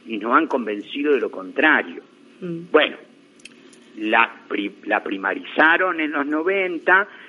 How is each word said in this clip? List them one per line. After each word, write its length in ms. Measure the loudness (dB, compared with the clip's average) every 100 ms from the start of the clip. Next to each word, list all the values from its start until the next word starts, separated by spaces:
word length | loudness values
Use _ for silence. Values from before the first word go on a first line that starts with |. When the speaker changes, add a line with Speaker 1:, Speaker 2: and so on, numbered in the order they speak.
| -10
Speaker 1:
y 120 | -8
nos 160 | 0 2
han 100 | 2
convencido 680 | -2 -4 -6 -8 -4 0
de 60 | 2
lo 100 | 0
contrario. 720 | -6 -8 0 2 2 0 -10 -18 _ _ -14
Speaker 2:
Mm. 300 | -10 -10 0
Speaker 1:
Bueno, 260 | 2 2 -2 -18 _ _ _ -20 -20 -20 -20 _ -8
la 320 | 0 2 2 -2 -8
pri-, 280 | -6 -6 -8
la 180 | -2 -2
primarizaron 1000 | -2 -4 -4 -4 -4 4 4 4 2 -2
en 120 | -4
los 140 | -4 -2
noventa, 840 | -2 -2 -2 -2 -4 2 2 2 -8